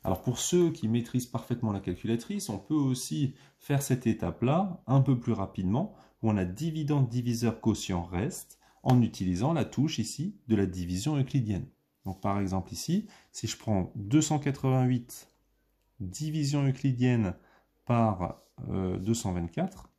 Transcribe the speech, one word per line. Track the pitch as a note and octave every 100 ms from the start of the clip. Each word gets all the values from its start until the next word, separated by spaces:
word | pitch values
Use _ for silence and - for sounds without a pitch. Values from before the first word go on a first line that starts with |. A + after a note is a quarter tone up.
Alors | F#2+ F#2
pour | - A#2
ceux | - F3 E3+
qui | E3 A2
maîtrisent | A#2 A#2 B2+ -
parfaitement | A2+ - A#2+ A2+
la | G2
calculatrice, | F#2 F2 A2 A#2 - G3+ -
on | G2+
peut | - D3+
aussi | C3+ B2+ - D#3 C3+ - - _
faire | - C#3
cette | C#3 B2+ A2+
étape-là | A2 F2+ - A#2+ D#3+ G3 - -
un | C3+
peu | C3 B2
plus | A#2+
rapidement, | G#2 F#2+ - F#2 A2+ G#3 - - _
où | A2
on | G#2
a | F2+
dividende, | F#2 E3 D#3 D3 D3 B2
diviseur, | B2 A#2+ A#2 A#2 -
quotient, | A2+ F#2+ - F2+
reste, | F2 F2 B2+ - - - _ _
en | - B2+
utilisant | A2+ - F#2 F2+ C3
la | E3+ G2+
touche | - D3 -
ici | A2 - F3+ - -
de | G#2+
la | F#2+
division | F2+ F2 F#2 C3 D3
euclidienne. | C3+ C#3+ G#2+ F#2+ - _ _ _ F#2+
Donc | F#2
par | G#2 G2+
exemple | G2 F#2 -
ici, | - - F#3 A3 - _
si | - A2+
je | -
prends | - G2+ F2 -
deux | G2+ D3
cent | D3 D3+
quatre-vingt-huit | C#3 C#3 C3+ C3 B2+ B2 B2 - - _ _ _ _ _ _ _
division | F#2 F#2 D#3 D#3 C#3 C#3+ C#3
euclidienne | C3 C#3 B2 B2+ A#2+ G2 - _ _ _ _ -
par, | A#2 A2+ F#2 F2 - _ - -
euh, | F#2+ F#2 F#2+
deux | F#2+ A2+
cent | G2
vingt-quatre | F2 E2+ - F#3 - -